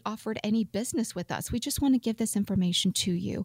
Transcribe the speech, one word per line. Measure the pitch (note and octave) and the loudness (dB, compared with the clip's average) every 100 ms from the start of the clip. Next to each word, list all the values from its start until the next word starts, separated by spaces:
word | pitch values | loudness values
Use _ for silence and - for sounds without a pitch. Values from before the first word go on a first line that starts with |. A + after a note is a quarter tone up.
| G#3+ | -6
offered | G#3+ A3 A3 | -6 -6 -4
any | G#3+ A3+ | 0 2
business | G3+ G3 B3 D#4+ A3 F3+ | 0 -2 -2 -2 -2 -4
with | F3 | -4
us. | - - | -4 -4
We | A#3 | -4
just | C#4+ - | -4 0
want | C#4 | 4
to | B3+ | 4
give | A3+ A3 | 2 0
this | A3+ G3+ | 0 0
information | G#3 F#3+ F3+ F3+ F#3 | 0 2 2 4 2
to | - - | 2 0
you. | F3 G3+ - | 0 -2 -4